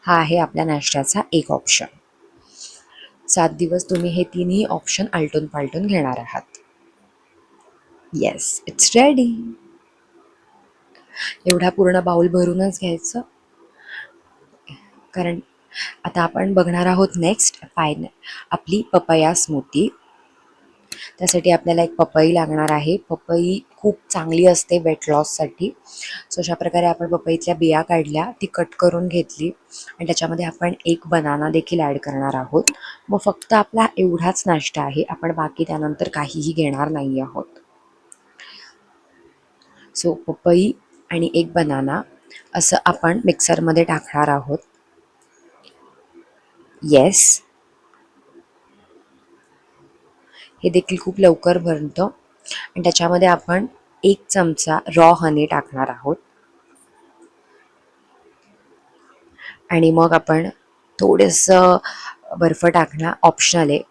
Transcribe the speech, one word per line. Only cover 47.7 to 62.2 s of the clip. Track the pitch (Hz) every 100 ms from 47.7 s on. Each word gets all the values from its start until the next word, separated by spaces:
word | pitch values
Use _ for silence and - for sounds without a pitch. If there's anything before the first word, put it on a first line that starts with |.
| _ _ _ _ _ _ - _ _ _ _ _ _ _ _ _ _ _ _ _ _ _ _ _ _ _ - - _
हे | 170
देखील | 170 - 180
खूप | - 190
लवकर | 185 160 175 175
बनतं. | 170 156 151 - 196 - _ _ - - - -
आणि |
त्याच्यामध्ये | 175 - 170 175 185
आपण | 170 - 180 240 _ _ _
एक | 196 196 _
चमचा | 196 170 156 - 156 - 160
रॉ | 165
हनी | 170 165 151 151
टाकणार | 147 - 135 135
आहोत | 123 131 170 _ _ _ _ _ _ _ _ _ _ - _ _ _ _ _ _ _ _ _ _ _ _ _ _ _ _ _ _ _ _ _ - - _
आणि | 170 160
मग | 160 165
आपण | 165 - 160 170 - _ _ _ -
थोडंसं | 190 - 196 165 - 185 180 180 - - - -